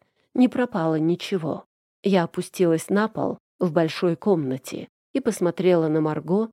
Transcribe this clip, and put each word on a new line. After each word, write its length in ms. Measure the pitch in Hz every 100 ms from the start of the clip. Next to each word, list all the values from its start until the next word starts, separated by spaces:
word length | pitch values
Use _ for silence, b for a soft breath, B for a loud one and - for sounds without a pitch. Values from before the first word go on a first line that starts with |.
| _ _ _
не 140 | - 247
пропало 480 | 247 247 214 160 160
ничего. 680 | 156 180 - 190 156 190 - _ _ _
Я 220 | 202 190
опустилась 680 | 165 - 180 - 175 165 -
на 180 | 196 220
пол 280 | 180 110 - _ -
в 120 | 180
большой 440 | 160 160 - 180 165
комнате 720 | 208 180 135 131 - - - _ _
и 60 | 269
посмотрела 680 | 254 202 175 170 185 175 160
на 140 | 156
Марго 500 | 156 151 151 190 226